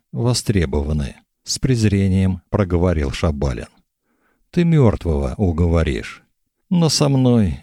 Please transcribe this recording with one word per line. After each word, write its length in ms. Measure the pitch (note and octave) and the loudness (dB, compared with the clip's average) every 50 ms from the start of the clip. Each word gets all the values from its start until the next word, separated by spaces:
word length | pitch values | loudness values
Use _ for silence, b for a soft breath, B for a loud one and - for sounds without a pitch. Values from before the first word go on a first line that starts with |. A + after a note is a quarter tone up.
| _ _ | _ _
востребованы", 1040 | - B2 A#2 A#2+ A#2+ - - - G#2 F#2+ D#2+ C2+ C#2+ D2 C#2+ D2+ D#2 D2+ C#2 A#1 - - _ _ _ _ _ | -8 -4 -2 -2 -2 -2 -2 -2 0 0 0 0 -2 -2 -2 -2 -2 -4 -4 -6 -10 -14 _ _ _ _ _
с 140 | - - - | -10 -6 -4
презрением 840 | - C3 C3 A#2 A2 G#2 G2+ G2 G2 F#2+ F#2 F#2+ F#2+ F#2 F#2 F2+ - _ | -2 0 0 2 2 2 2 2 2 2 2 2 2 0 -2 -4 -6 _
проговорил 600 | - G#2 G2+ F2 F2+ E2 F2 F#2 E2+ D#2 C#2+ C2+ | -2 -2 0 0 0 0 2 0 0 0 -2 -4
Шабалин. 580 | A#1+ - - E2 D2 C#2 C#2+ C#2 B1 A1+ - - _ _ _ _ _ _ _ _ _ _ _ _ _ _ _ _ | -4 -2 -2 -2 -2 -2 -4 -4 -4 -6 -10 -14 _ _ _ _ _ _ _ _ _ _ _ _ _ _ _ _
"Ты 140 | - F3 F3 | -2 0 2
мёртвого 720 | E3+ E3 D3+ C3 G#2+ E2 - - E2+ D#2 C#2+ C#2 B1+ - | 2 4 4 4 4 2 0 -2 -2 -2 -2 -2 -4 -4
уговоришь. 880 | - G#2 F2+ D#2 D#2 F2 E2+ E2 E2 D#2+ D2 B1+ A1 A1 - - - _ _ _ _ _ _ _ _ _ _ | -2 -2 0 0 0 2 2 2 2 2 0 -2 -4 -8 -12 -16 -20 _ _ _ _ _ _ _ _ _ _
Но 180 | F#3+ F3 E3 D3+ | 0 2 2 2
со 200 | - - D3+ C#3 | 2 0 0 2
мной 520 | C#3 C3 B2+ B2+ A#2+ A#2 G#2 E2+ C2+ - | 2 2 4 4 4 4 2 0 -2 -4